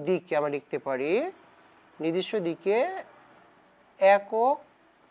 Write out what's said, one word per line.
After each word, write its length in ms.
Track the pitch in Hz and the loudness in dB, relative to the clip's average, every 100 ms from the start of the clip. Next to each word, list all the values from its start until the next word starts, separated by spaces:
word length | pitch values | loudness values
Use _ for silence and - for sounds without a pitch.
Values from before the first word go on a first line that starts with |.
| 151 | -2
দিকে, 240 | 185 - 151 | -2 0 -2
আমরা 140 | 147 143 | 0 -4
লিখতে 220 | - 143 139 | -6 -8 -4
পারি 240 | 131 143 196 339 - - - - - _ - | -4 0 -2 -2 -8 -20 -20 -20 -20 _ -8
নির্দিষ্ট 300 | 160 170 175 220 170 | -4 -2 -4 -4 -4
দিকে 280 | 160 190 220 330 381 - - - - - _ _ _ _ - 190 196 | -4 -2 0 -2 -6 -14 -20 -20 -20 -20 _ _ _ _ 2 4 6
একক 400 | 202 220 247 294 - _ _ _ _ | 2 0 2 0 -6 _ _ _ _